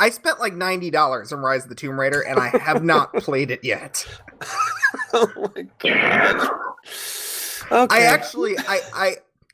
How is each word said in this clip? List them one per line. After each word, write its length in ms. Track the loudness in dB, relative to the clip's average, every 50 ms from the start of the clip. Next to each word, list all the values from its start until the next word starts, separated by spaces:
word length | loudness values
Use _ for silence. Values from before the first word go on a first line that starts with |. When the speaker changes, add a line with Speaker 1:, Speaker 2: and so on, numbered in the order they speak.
Speaker 1:
I 100 | 2 2
spent, 300 | 2 0 -2 -2 -2 0
like, 120 | -2 -4 -4
ninety 360 | -4 -2 -2 -2 -2 -2 0
dollars 420 | 2 4 4 4 2 -2 -6 -8
on 60 | -6 -4
Rise 220 | 0 0 0 0 -2
of 60 | -6
the 40 | -12
Tomb 240 | -10 -8 -6 -2 0
Raider, 220 | 0 0 0 0
and 180 | 0 0 2 2
I 100 | 2 2 2 0
have 240 | 2 2 0 2 4
not 280 | 4 4 4 4 2
Speaker 2:
<laughs> 20 | -2
Speaker 1:
played 360 | -4 -2 0 0 0 0 -2
it 140 | -4 -4 -2
yet. 420 | -2 -2 -4 -4 -8 -8 -8 -8 -10 -14 -18 -20 -20 -18 -16
Speaker 2:
<laughs> 60 | -12 -8 -4 -2 -2 -2 -2 0 0 0 0 -4 -4 -2 2
Oh, 340 | 2 2 2 0 -4 -8 -8 -8
my 80 | -10 -12 -12 _ -4
God. 720 | -2 0 2 2 2 2 2 2 2 2 2 0 -2 -2 -4 -6 -8 -10 -12 -14 _ -16 -14 -12 -10 -10 -10 -10 -10 -10 -8 -8 -8 -10 -10 -10 -2 2
Okay. 260 | 4 4 4 6 6
Speaker 1:
I 40 | 6
actually, 540 | 6 6 6 4 0 -4 -4 -4 -2 -2 -2 -2
I, 220 | -2 -2 -2 -2 -4 -4 -4
I, 220 | -2 0 -2 -2 -4 -10 _ _ _ _ _